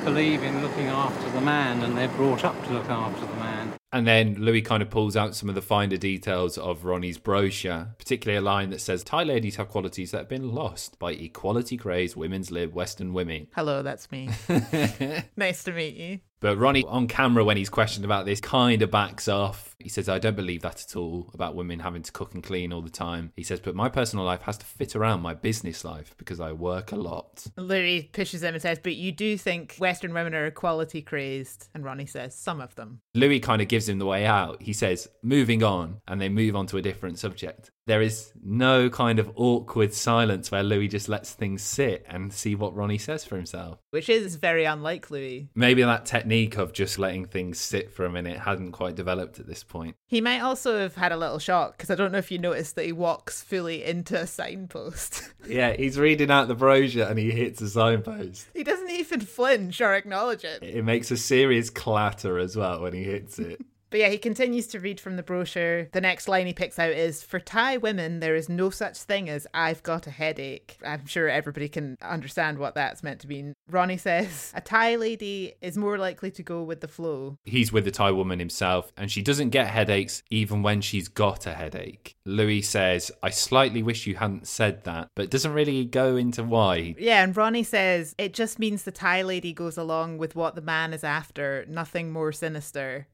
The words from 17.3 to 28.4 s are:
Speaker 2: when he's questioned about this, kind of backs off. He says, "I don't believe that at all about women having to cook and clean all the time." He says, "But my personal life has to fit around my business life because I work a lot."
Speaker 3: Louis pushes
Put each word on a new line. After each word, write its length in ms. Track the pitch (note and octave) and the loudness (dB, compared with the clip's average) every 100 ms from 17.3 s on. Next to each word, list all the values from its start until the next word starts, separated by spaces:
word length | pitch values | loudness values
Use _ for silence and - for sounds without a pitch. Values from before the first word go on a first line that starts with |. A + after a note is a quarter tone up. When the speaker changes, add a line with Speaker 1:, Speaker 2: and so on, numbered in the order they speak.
| A#2+ | 6
Speaker 2:
when 140 | G#2+ G#2 | 6 4
he's 120 | G2 | 0
questioned 340 | - G#2+ G#2+ | 2 2 0
about 220 | G2+ G2+ F#2+ | 0 0 0
this, 140 | G2+ | -2
kind 420 | - C3+ B2 A2+ | 0 4 4 6
of 80 | G#2 | 4
backs 380 | G#2 G2+ - - | 2 0 -2 -2
off. 480 | G2+ G2 G2+ - - | 0 0 -4 -16 -18
He 120 | - | -8
says, 200 | - F#2+ | -6 -2
"I 80 | F#2+ | 0
don't 180 | A2 G#2 | 0 0
believe 260 | F#2 F2 | -2 -4
that 200 | F2 - | -6 -8
at 120 | - G2+ | -10 -6
all 340 | E2+ F2 E2+ - | -4 -6 -10 -6
about 200 | F2 E2 | -6 -4
women 240 | F2 E2+ | -6 -6
having 220 | F2 F2 | -6 -8
to 100 | D#2 | -10
cook 220 | - E2+ | -10 -10
and 80 | F2+ | -10
clean 300 | - F#2 F2+ | -4 -4 -2
all 80 | F2 | -6
the 80 | E2 | -8
time." 420 | - F2 E2+ E2 - | -6 -6 -4 -6 -10
He 80 | |
says, 160 | F2 F2+ | -6 -6
"But 160 | - F2+ | -4 -2
my 140 | A#2+ | 0
personal 360 | C3+ A#2 G#2 F#2 | 0 -2 0 -2
life 160 | F2+ | -2
has 140 | - G#2 | -4 -8
to 80 | - | -10
fit 300 | - - A2 | -8 -6 0
around 260 | A2 G2+ | 2 2
my 140 | E2+ D#2+ | -2 -4
business 500 | A2 A2 E2+ E2 E2 | -2 -2 -4 -8 -10
life 300 | D#2 D2+ _ | -12 -14 _
because 220 | - E2+ | -12 -8
I 120 | D#2+ | -8
work 400 | D#2+ F2 F2+ G2+ | -4 -4 -4 -6
a 40 | G#3 | -8
lot." 500 | F2 E2 - - - - | -6 -8 -12 -16 -16 -12
Speaker 3:
Louis 520 | F#3 F#3+ F3 F3 D3 | -2 0 2 0 -4
pushes 300 | - F#3 F3 | -6 -6 -4